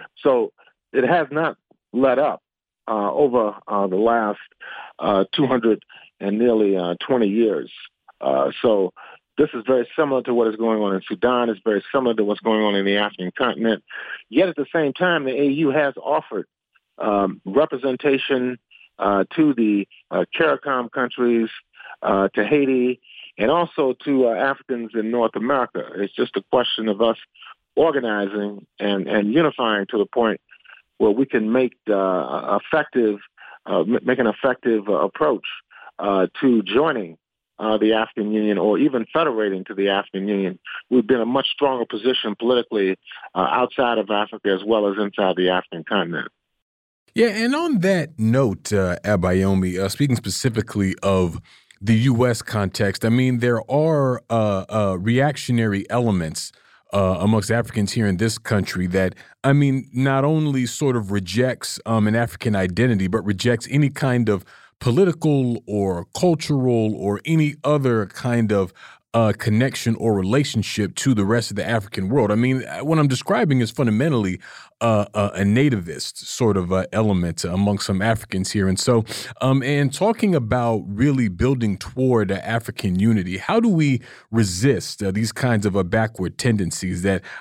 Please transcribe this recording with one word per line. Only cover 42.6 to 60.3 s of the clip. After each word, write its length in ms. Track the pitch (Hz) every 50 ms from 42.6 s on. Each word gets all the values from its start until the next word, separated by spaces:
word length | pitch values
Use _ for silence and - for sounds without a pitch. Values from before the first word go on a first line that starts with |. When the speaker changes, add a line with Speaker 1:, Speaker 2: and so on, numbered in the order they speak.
| 117 - 113 107 98 95 95 - _ - - - - - -
Speaker 1:
uh, 140 | 92 92 -
outside 480 | - 123 127 - - - 135 120 120 110
of 120 | 101 98
Africa 400 | 110 101 107 98 - 107 - 104
as 140 | 98 92 98
well 220 | 107 117 107 104 101
as 100 | 98 107
inside 380 | 104 101 - - 101 92 90
the 140 | 90 92 90
African 340 | 92 90 - - - 85 80
continent. 460 | - 110 101 87 85 85 73 76 - _ _ _ _ _ _ _ _ _ _ _ _ _ _ _ _ -
Speaker 2:
Yeah, 140 | 226 226 233
and 280 | 196 220 226 240 277
on 240 | 302 349 339 294 202
that 400 | 170 190 190 175 147 - - -
note, 540 | 110 110 117 131 139 113 98 - - - 104
uh, 240 | 98 95 90 87 - -
Abayomi, 720 | 101 107 92 87 90 92 95 95 95 98 95 92 92 90 90
uh, 80 | 98 95
speaking 300 | - - 143 143 123 110
specifically 760 | - 98 92 - - 131 110 113 104 - - 107 98 95 92 -
of 380 | - 98 98 92 92 87 82 82 - _ - - _ _ _ -
the 140 | 98 104 117
U 320 | 110 117 139 123 113 127 123
S 140 | 117 -
context, 640 | - - - 107 101 92 - - 107 98 95 - -
I 40 | 113
mean, 300 | 113 123 127 131 127 120
there 220 | 120 123 120 110 - -
are, 500 | 127 147 156 165 160 147 139 131 123 - - -
uh, 360 | 117 113 107 107 98 95 95 -
uh, 300 | - 110 104 98 92 87
reactionary 920 | 92 110 117 127 135 151 139 - - - 123 117 113 110 101 98 95 -
elements, 600 | 104 120 120 117 101 90 82 78 78 - - - - _ _ _ _ _ _ _ -
uh, 240 | 101 98 92 92 82
amongst 300 | 90 104 113 110 98 -
Africans 420 | 110 117 98 - - 110 101 98 -
here 140 | 117 110 101
in 100 | 95 87
this 200 | 113 113 110 -
country 480 | - - 117 101 90 - - 92 90 87
that, 280 | 90 95 95 92 95 - - - - _ -
I 80 | 135 139
mean, 360 | 143 143 139 135 135 - - -
not 320 | 123 135 139 135 135 135
only 400 | 147